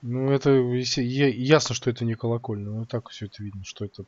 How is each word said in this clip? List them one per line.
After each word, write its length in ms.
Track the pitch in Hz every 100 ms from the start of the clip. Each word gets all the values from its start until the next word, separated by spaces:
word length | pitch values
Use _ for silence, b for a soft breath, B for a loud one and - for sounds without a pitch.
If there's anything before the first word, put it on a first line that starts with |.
Ну, 280 | 123 123 135
это 200 | 139 143
если-, 520 | 135 123 123 123 -
я-, 240 | 120 131 143
ясно, 480 | 123 127 156 - 117
что 140 | -
это 160 | 117 117
не 100 | 113
колокольня. 540 | 117 117 117 104 101
Ну, 160 | 107 113
так 240 | 117 -
все 160 | - 104
это 180 | -
видно, 200 | 104 101 95
что 180 | - 104
это 200 | -